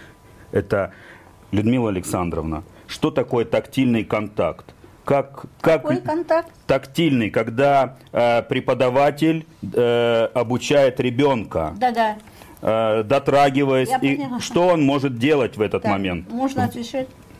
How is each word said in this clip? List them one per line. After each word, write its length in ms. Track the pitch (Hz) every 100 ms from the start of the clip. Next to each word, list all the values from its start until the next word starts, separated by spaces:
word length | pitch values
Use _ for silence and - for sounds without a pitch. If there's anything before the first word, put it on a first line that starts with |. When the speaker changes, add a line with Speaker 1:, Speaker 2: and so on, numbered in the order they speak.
| - - - - -
Speaker 1:
Это, 420 | 101 95 101 92 - - - - - -
Людмила 380 | 98 107 127 113
Александровна, 760 | 92 - 95 87 80 78 78 - - -
что 240 | - 156
такое 320 | 143 120 120 110
тактильный 580 | 113 - 135 127 113 98
контакт? 600 | 107 104 104 85 - - - - - -
Как, 400 | 139 135 - - -
как 220 | 165 160
Speaker 2:
Какой 180 | 311 -
контакт? 480 | - 320 330 330 330 - -
Speaker 1:
Тактильный, 640 | 135 - - 170 131 104
когда, 640 | 120 113 113 143 139 127 - -
э, 300 | - 120 117
преподаватель, 1000 | - 127 131 120 127 131 143 147 160 160 156 - 98
э, 520 | 107 120 120 117 117 113
обучает 640 | 123 113 120 - 143 135 123
ребенка. 720 | 123 120 143 123 - 87 78 90
Speaker 2:
Да-да. 380 | 247 233 220 214 - - - -
Speaker 1:
Э, 420 | - 110 113 110
дотрагиваясь, 840 | 107 139 143 139 143 135 139 131 127
Speaker 2:
Я 80 | 247
Speaker 1:
и 180 | 139 139
Speaker 2:
поняла. 220 | 269 240
Speaker 1:
что 260 | - 170 180
он 160 | 165
может 340 | 139 143 135 117
делать 380 | 139 147 110 104
в 60 |
этот 220 | 101 95
Speaker 2:
Так, 80 | 110
Speaker 1:
момент? 360 | 98 95 85 202
Speaker 2:
можно 360 | 233 269 269 240
отвечать? 420 | 247 233 269 254 - -